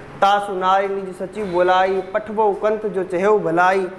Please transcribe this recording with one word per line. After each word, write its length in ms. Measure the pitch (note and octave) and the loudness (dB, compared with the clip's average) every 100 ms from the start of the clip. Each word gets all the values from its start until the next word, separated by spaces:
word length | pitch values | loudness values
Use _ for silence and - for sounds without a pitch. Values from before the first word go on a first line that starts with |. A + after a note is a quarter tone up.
| - - | -18 0
तासु 320 | G3 G3+ G3+ | 2 2 0
नारी 340 | F#3 F#3 G3 G3 | -2 2 2 0
निज 280 | G3 F#3+ F3+ | -4 -8 -10
सचिव 300 | F#3 G3+ G3+ | -10 -8 -4
बोलाई, 560 | F3 F3+ F#3 F#3+ F#3+ | 2 4 4 2 0
पठबऊ 520 | F#3 G#3+ G#3+ G#3 G#3+ | -2 -6 -4 0 0
कंत 320 | F#3+ G#3+ G#3+ G#3+ | 2 -2 -2 -4
जो 180 | F#3 | -4
चहेऊ 360 | F3+ F3 G3 G#3+ | -4 0 2 2
भलाई। 480 | E3 E3 F#3 G3 F#3 | 2 2 2 2 -2